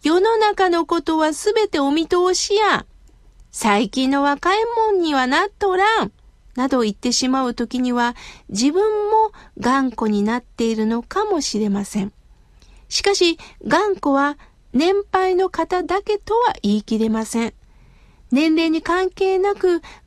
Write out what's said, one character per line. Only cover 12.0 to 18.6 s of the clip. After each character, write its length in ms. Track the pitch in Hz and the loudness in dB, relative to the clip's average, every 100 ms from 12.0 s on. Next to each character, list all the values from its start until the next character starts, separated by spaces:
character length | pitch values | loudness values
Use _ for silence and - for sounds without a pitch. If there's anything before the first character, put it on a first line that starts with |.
ん。 100 | 196 - - - _ _ - - - | -6 -10 -20 -20 _ _ -20 -20 -8
し 140 | - | -2
か 120 | 403 | 0
し、 240 | 392 349 330 - - | 2 2 0 -10 -12
頑 300 | - 320 415 | 0 2 2
固 160 | 381 285 | 0 0
は 280 | 277 285 294 - _ _ | 2 0 -4 -16 _ _
年 240 | 247 339 403 403 | 0 2 0 0
配 240 | 370 370 370 | 0 2 2
の 140 | 381 | 0
方 340 | - 330 359 | -2 -2 -2
だ 180 | 339 381 | -2 -4
け 160 | 415 415 | -2 -6
と 160 | - | -2
は 220 | 440 480 - | 0 0 0
言 160 | 202 208 | 0 -2
い 40 | |
切 160 | - 220 | -2 -2
れ 100 | 220 | 0
ま 160 | 220 | -2
せ 220 | 220 226 226 | -2 -4 -4
ん。 80 | - - - - - - - - | -8 -20 -20 -20 -20 -20 -20 -2
年 240 | 262 320 | 0 2
齢 160 | 320 | 2